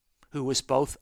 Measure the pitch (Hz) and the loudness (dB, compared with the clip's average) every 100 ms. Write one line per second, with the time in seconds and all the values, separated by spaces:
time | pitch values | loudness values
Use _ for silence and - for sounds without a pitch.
0 | _ _ _ 147 131 131 - 135 143 - | _ _ _ -6 -2 -2 0 0 0 -4